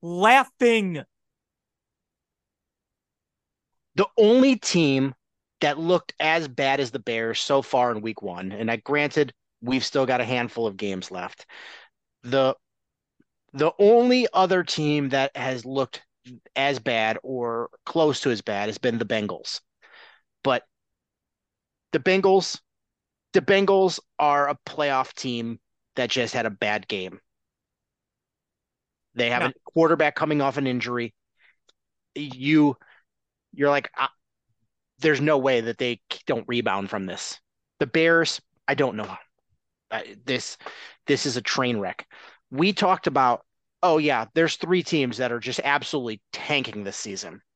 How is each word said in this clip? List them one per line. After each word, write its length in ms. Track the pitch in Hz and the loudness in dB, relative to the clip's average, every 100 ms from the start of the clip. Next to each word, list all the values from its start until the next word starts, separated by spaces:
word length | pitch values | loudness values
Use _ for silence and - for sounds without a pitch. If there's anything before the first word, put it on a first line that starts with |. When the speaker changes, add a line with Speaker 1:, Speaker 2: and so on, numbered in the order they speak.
Speaker 1:
laughing. 1040 | 170 175 214 262 254 - 240 226 190 156 - _ _ _ _ _ _ _ _ _ _ _ _ _ _ _ _ _ _ _ _ _ _ _ _ _ _ _ _ | -8 2 6 6 4 2 4 4 0 -6 -12 _ _ _ _ _ _ _ _ _ _ _ _ _ _ _ _ _ _ _ _ _ _ _ _ _ _ _ _
Speaker 2:
The 140 | - 202 - | -2 0 6
only 400 | 214 247 269 247 | 6 8 6 4
team 580 | - 180 151 135 135 131 _ _ _ - | 0 2 4 2 0 -4 _ _ _ -4
that 180 | 147 147 | -2 0
looked 360 | 165 190 - - | 2 0 0 -4
as 300 | 156 165 151 | 0 0 -2
bad 320 | 123 135 139 | -2 0 0
as 100 | 127 | -2
the 80 | 123 | -6
Bears 400 | 107 113 113 113 | -6 -4 -4 -4
so 240 | - 139 | 0 0
far 300 | 127 131 123 | 0 0 0
in 80 | 110 | -2
week 200 | 110 110 | -6 -8
one, 300 | 98 87 92 | -10 -10 -10
and 180 | 104 113 | -6 -4
I, 40 | 113 | -4
granted, 560 | - 147 147 156 135 - _ _ | -2 0 0 0 -2 -4 _ _
we've 240 | 120 131 | -4 -4
still 220 | - 143 131 | -2 -2 0
got 140 | 123 | 0
a 40 | |
handful 420 | 117 127 120 - 113 | -2 -4 -4 -4 -6
of 100 | 98 | -4
games 360 | 104 92 - | -6 -6 -8
left. 340 | 92 87 - - - - - - _ _ _ | -10 -12 -14 -20 -20 -20 -20 -20 _ _ _
The, 320 | 120 135 131 - _ _ _ _ _ _ _ _ _ | -2 0 2 0 _ _ _ _ _ _ _ _ _
the 180 | 139 156 - | -2 0 4
only 480 | 202 233 247 247 240 | 6 6 6 4 2
other 320 | 180 185 185 | 2 2 2
team 460 | 170 - 151 147 139 | 0 -2 0 0 0
that 260 | 135 135 - | 0 -2 -4
has 280 | 120 127 | -6 -6
looked 380 | 120 135 131 - _ _ 127 123 _ 131 | -6 -4 -4 -8 _ _ -20 -20 _ -2
as 240 | 139 127 | -2 -2
bad 380 | 110 117 110 110 | -2 0 0 -2
or 480 | - 131 120 117 117 _ - | -6 -6 -4 -4 -8 _ -4
close 340 | 165 151 131 | 2 2 2
to 100 | 135 | -2
as 80 | 110 | -2
bad 280 | 104 101 104 | -2 -4 -4
has 100 | 110 | -2
been 200 | 127 113 | -2 -2
the 60 | |
Bengals. 560 | 110 110 104 87 - - _ _ _ - - _ _ _ | -2 -4 -4 -8 -10 -12 _ _ _ -20 -20 _ _ _
But 220 | 135 123 - _ _ _ _ _ _ _ _ _ _ _ _ | -2 -2 -4 _ _ _ _ _ _ _ _ _ _ _ _
the 80 | 160 | -2
Bengals, 600 | 151 190 190 190 175 - _ _ _ _ _ _ _ | 2 2 4 4 2 -8 _ _ _ _ _ _ _
the 60 | 190 | 0
Bengals 580 | 135 196 196 196 185 - - - | 2 2 4 4 2 0 -10 -2
are 300 | 147 143 143 | 0 2 0
a 100 | 143 - | -4 -8
playoff 460 | - 147 135 131 | -2 0 0 -2
team 480 | - 131 117 117 113 _ _ _ - | -6 -6 -6 -8 -10 _ _ _ -4
that 120 | 120 | -2
just 260 | 131 117 | -2 -2
had 120 | 127 110 | -2 -4
a 40 | |
bad 380 | 98 104 104 - | -4 -4 -4 -6
game. 320 | 101 92 92 _ _ _ _ _ _ _ _ _ _ _ _ _ _ _ _ _ _ _ | -8 -8 -14 _ _ _ _ _ _ _ _ _ _ _ _ _ _ _ _ _ _ _
They 160 | 120 120 | -4 -2
have 120 | 123 | 0
Speaker 1:
Yeah. 60 | 135 | -2
Speaker 2:
a 220 | - - | -6 -4
quarterback 440 | 160 160 160 151 | 2 4 4 2
coming 260 | - 156 151 | 0 -2 0
off 160 | 139 131 | 0 -2
an 100 | 135 | -2
injury. 480 | 123 117 120 117 _ _ _ _ _ _ _ _ _ _ | -4 -4 -6 -8 _ _ _ _ _ _ _ _ _ _
You, 640 | - 147 127 135 156 147 131 _ _ _ _ _ _ _ | -12 -12 -6 2 4 4 2 _ _ _ _ _ _ _
you're 160 | - 143 | -2 2
like, 220 | 143 - - | 2 -2 -4
"Ah, 120 | 135 _ _ _ _ _ _ _ _ - | -6 _ _ _ _ _ _ _ _ -2
there's 200 | 160 139 | 2 2
no 160 | 147 147 | 2 2
way 240 | 135 123 | 2 2
that 160 | 113 110 | 0 -4
they 240 | 123 113 - | -4 -4 -10
c-, 100 | - - | -10 -4
don't 220 | 120 107 | -4 -2
rebound 400 | 120 110 98 98 | -2 0 -2 -2
from 160 | 107 | -6
this." 340 | 92 87 - - _ _ _ - | -6 -8 -12 -14 _ _ _ -6
The 60 | 143 | -2
Bears, 540 | 165 165 165 160 - _ _ - | 2 4 4 2 -4 _ _ -4
I 80 | |
don't 220 | 139 135 107 | 0 0 -2
know. 180 | - - - _ _ _ _ _ - | -10 -12 -20 _ _ _ _ _ -10
Uh, 120 | 110 - 104 | -10 -10 -12
this, 320 | 123 127 - - - - - - - | -6 -6 -6 -14 -18 -18 -20 -8 -2
this 200 | 139 143 | 0 -2
is 100 | 123 | -4
a 60 | |
train 360 | - - 123 113 | -4 -2 -2 -2
wreck. 300 | 95 - - - - - - | -6 -10 -16 -20 -20 -20 -8
We 220 | 131 185 | 0 0
talked 360 | 202 190 185 170 | 2 0 0 0
about, 360 | 139 127 120 _ _ _ _ | 2 2 0 _ _ _ _
"Oh, 160 | 180 156 | 2 2
yeah, 260 | 151 127 110 | 2 -2 -2
there's 220 | 160 165 - | 0 0 0
three 260 | 165 180 | -2 -2
teams 360 | - 160 131 113 | 0 0 0 -2
that 140 | 123 | -4
are 60 | 120 | -4
just 220 | 120 123 | -6 -4
absolutely 600 | 139 143 147 151 120 107 _ | 0 0 -2 -6 -6 -10 _
tanking 500 | - - 147 127 104 | -10 -4 -4 -4 -8
this 140 | 98 - | -10 -10
season." 460 | 107 95 87 87 _ | -12 -12 -14 -16 _